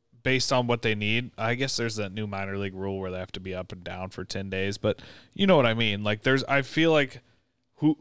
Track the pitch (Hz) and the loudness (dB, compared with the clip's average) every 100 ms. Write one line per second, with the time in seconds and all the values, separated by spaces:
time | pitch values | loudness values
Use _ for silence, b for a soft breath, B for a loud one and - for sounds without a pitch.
0 | _ 117 131 131 - 127 120 120 113 107 | _ _ 0 0 2 2 2 0 0 0
1 | 104 117 123 - 110 123 135 - 117 107 | 0 0 -2 -4 -2 -2 -2 -2 -2 -4
2 | 98 101 107 98 98 98 101 95 98 98 | -6 -6 -6 -6 -6 -6 -6 -6 -6 -4
3 | 92 92 92 - 95 92 90 92 90 92 | -6 -8 -8 -10 -8 -8 -8 -12 -12 -10
4 | 92 - 95 104 98 95 98 101 110 - | -10 -10 -8 -8 -6 -2 -2 0 0 -2
5 | B B B - 196 165 120 113 110 101 | B B B 0 6 6 6 4 2 0
6 | 104 107 131 135 127 139 131 156 165 156 | 0 0 2 2 2 0 0 2 4 4
7 | 135 - - _ _ _ _ _ 151 151 | 2 -4 -20 _ _ _ _ _ 2 2